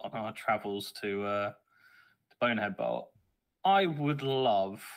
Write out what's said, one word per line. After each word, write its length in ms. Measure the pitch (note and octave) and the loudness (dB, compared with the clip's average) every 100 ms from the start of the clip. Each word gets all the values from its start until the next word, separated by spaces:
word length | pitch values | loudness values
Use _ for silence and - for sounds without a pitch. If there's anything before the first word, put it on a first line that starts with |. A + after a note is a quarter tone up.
on 80 | G#2 | -10
our 200 | A2+ G#2+ | -6 -8
travels 600 | G#2+ - G#2+ G2+ G2+ - - | -6 -2 0 0 -4 -6 -8
to, 240 | G#2 G2 | -4 -2
uh, 240 | G2+ G2+ G2+ | -2 -2 -2
to 880 | - _ _ _ - _ _ _ - | -6 _ _ _ -20 _ _ _ 0
Bonehead 360 | B2 A2+ G#2 F#2 | 2 2 -2 -2
Bowl. 340 | A#1 A#1 - _ _ _ _ _ | -2 -2 -6 _ _ _ _ _
I 220 | F#3 G3 F#3 | 4 4 4
would 360 | D3 D3 C#3+ | 0 0 0
love 640 | C3+ C3 B2+ G2+ F#2+ G#2 - | 0 2 4 4 2 -4 -14